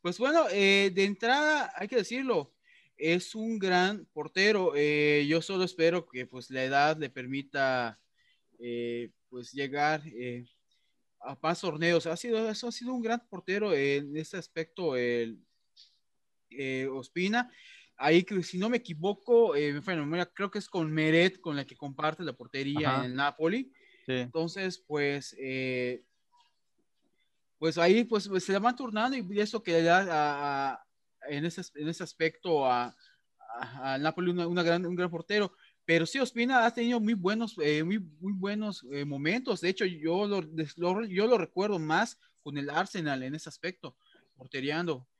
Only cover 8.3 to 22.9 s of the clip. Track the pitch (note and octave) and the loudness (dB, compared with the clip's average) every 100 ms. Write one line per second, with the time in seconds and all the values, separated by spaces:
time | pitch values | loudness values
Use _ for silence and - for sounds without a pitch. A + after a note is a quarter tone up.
8.3 | _ _ _ A#2+ A#2+ A#2+ A#2+ A#2 _ _ | _ _ _ -8 -6 -4 -6 -8 _ _
9.3 | B2 A#2+ C3+ C#3 C#3+ D3 D#3 D3+ A2+ B2 | -16 -12 -8 -6 0 0 0 -6 -12 -10
10.3 | A#2+ A#2+ _ _ _ _ _ _ _ A#2 | -10 -14 _ _ _ _ _ _ _ -14
11.3 | C#3 D#3+ E3+ F#3 D#3 E3+ E3+ E3 E3+ B3 | -4 -2 -2 -4 0 2 2 2 -6 -2
12.3 | A3 A3 G#3+ A#3+ - B3 B3+ A3 A#3 _ | 0 0 -4 -8 -8 -6 -4 -2 -4 _
13.3 | F3+ - G3 G#3 D3+ C#3 C#3+ C#3+ D3+ D#3+ | -12 -4 -2 0 2 2 0 -2 -8 -8
14.3 | F#3+ - E3 D#3 - E3+ B2+ A#2+ A#2+ A2+ | -10 -8 -8 -8 -4 -2 0 0 0 -2
15.3 | A2 _ _ _ _ - _ _ _ _ | -8 _ _ _ _ -20 _ _ _ _
16.3 | _ _ B2 C3+ C3 C3+ C3+ C3 E3+ F#3 | _ _ -8 -6 -4 -4 -6 -6 -2 2
17.3 | A#3 B3 - - - _ - C#3+ E3 F3+ | 0 -2 -10 -20 -20 _ 0 6 6 4
18.3 | G3 E3 F3+ G#3+ A#3+ A#3+ D3+ F#3 G3+ - | -4 -4 -4 -2 -2 -4 -4 -4 -4 4
19.3 | A#3 A3 C#3+ D3 C#3+ F#3+ E3+ D3 E3+ F3 | 6 8 4 0 -2 -4 -4 -2 -2 -4
20.3 | - G3+ G#3 - F#3 D#3 D#3 D#3 E3 F#3 | -4 -6 -4 -6 -4 -2 2 4 6 4
21.3 | F#3 E3 C#3+ C3+ - C#3+ C3 D#3 D#3+ E3 | 2 -6 -6 -8 -12 -12 -4 -4 -2 -10
22.3 | B2 A#2 C3+ C#3 D3 D3 | -10 -10 -6 -4 0 0